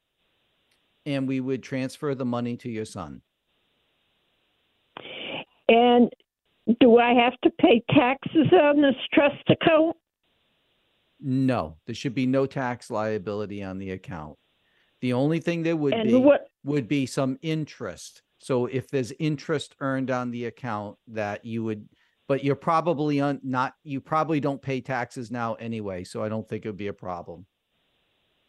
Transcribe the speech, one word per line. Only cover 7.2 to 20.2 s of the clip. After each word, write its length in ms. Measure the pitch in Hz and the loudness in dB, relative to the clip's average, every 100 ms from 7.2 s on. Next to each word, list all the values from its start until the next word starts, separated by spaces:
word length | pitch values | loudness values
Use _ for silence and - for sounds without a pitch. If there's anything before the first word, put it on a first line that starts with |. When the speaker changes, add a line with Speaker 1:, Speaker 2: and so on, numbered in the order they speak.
| 240 - | 2 2
Speaker 2:
to 60 | 330 | 0
pay 320 | - 339 233 - | 4 4 4 4
taxes 600 | - 247 269 - 320 285 | 4 4 0 0 2 6
on 300 | 359 302 294 | 6 6 6
this 140 | 277 262 - | 4 2 0
trust 360 | - 285 - - | 2 2 2 0
account? 480 | 240 - 320 320 320 _ _ _ _ _ _ _ _ _ _ _ _ | 2 4 4 4 0 _ _ _ _ _ _ _ _ _ _ _ _
Speaker 1:
No, 560 | 143 131 131 120 80 80 - | -2 0 2 0 -2 -8 -14
there 80 | |
should 200 | 113 143 | -8 -6
be 120 | 113 127 | -2 0
no 180 | 135 135 | 2 0
tax 440 | 143 127 120 - | -2 -4 -6 -6
liability 720 | 113 110 107 95 104 104 101 | -4 -2 -2 -4 -6 -6 -8
on 160 | 98 95 | -8 -8
the 140 | 98 | -8
account. 440 | 95 - 90 76 - _ _ _ _ _ _ | -8 -10 -12 -12 -16 _ _ _ _ _ _
The 120 | 127 | -2
only 240 | 123 139 160 | 0 0 0
thing 220 | 170 170 | -2 -2
there 140 | 165 160 | -2 0
would 180 | 147 | 0
Speaker 2:
And 140 | 226 220 | 0 4
Speaker 1:
be 60 | 247 | 6
Speaker 2:
what 320 | 262 - - _ | 6 6 2 _
Speaker 1:
would 240 | 139 147 117 | -4 -2 0
be 180 | 147 127 | -2 -2
some 320 | - 131 135 | -2 -2 -2
interest. 840 | 165 156 147 - 107 82 - - _ _ | -4 -4 -4 -8 -10 -10 -16 -20 _ _
So 280 | - 131 123 | -2 0 0
if 220 | 131 - | -2 -4
there's 240 | 135 117 139 | -4 -4 -4
interest 580 | 156 151 - 151 - - | -4 -2 -4 -4 -6 -8
earned 300 | 139 131 127 | -4 -2 -2
on 200 | 127 | -2